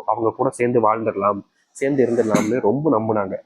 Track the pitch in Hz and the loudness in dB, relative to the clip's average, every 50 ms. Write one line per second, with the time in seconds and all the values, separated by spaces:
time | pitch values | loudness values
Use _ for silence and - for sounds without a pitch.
0 | - - 110 113 113 110 - - 127 135 - - 120 120 123 120 110 107 107 113 | 2 0 -2 0 0 -2 -2 0 -2 -2 -2 -2 -2 0 2 2 2 2 2 0
1 | 113 107 98 101 98 104 104 101 - _ _ _ _ _ _ - 135 135 143 135 | -2 -4 -4 -2 -2 -2 -2 -2 -6 _ _ _ _ _ _ -6 -4 -2 2 2
2 | 123 117 120 117 110 110 104 107 107 107 117 131 113 101 117 139 151 160 127 107 | 2 2 2 0 2 2 0 0 0 0 0 0 2 2 0 2 2 2 2 2
3 | 110 113 110 107 98 95 95 - - | 2 0 0 -2 -2 -2 -6 -10 -10